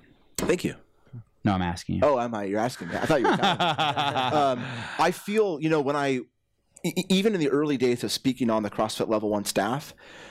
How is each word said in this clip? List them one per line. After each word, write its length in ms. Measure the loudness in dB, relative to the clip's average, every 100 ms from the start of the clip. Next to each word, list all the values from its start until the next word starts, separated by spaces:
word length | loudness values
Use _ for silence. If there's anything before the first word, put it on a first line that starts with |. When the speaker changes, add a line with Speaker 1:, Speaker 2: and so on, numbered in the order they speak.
| -12 _ _ -8
Speaker 1:
Thank 280 | -2 0
you. 100 | -2 -8 -18 _ _ -20 -20 _
Speaker 2:
No, 100 | 0
I'm 80 | 2
asking 340 | 0 -4 -4 0
you. 40 |
Speaker 1:
Oh, 140 | 2 2
am 140 | 0
I? 100 | -4
You're 160 | -2 0
asking 280 | -2 -4 -8
me. 60 | -4
I 100 | 0
thought 140 | 0
you 40 | 2
were 80 | 2
telling 180 | 2 0
me. 60 |
Speaker 2:
<laughs> 720 | 0 0 0 0 -2 0 0 2
Speaker 1:
Um, 240 | 2 0 -6 -10 -10 0
I 120 | 0
feel, 480 | 0 -4 0 0 0
you 80 | 0
know, 100 | 2
when 160 | 2 0
I, 140 | 0 -2
e-, 60 | -4 _ _ _ _ -10
e-, 200 | -6 -4 2
even 240 | 2 4
in 60 | 2
the 80 | 2
early 300 | 2 2 2
days 260 | 2 2
of 80 | -2
speaking 380 | -2 -2 0 2
on 120 | 2
the 60 | 0
CrossFit 380 | -2 -2 0 0
Level 220 | 0 2
One 160 | 0 0
staff, 480 | 0 0 -2 -6 -18 -20 -20 -18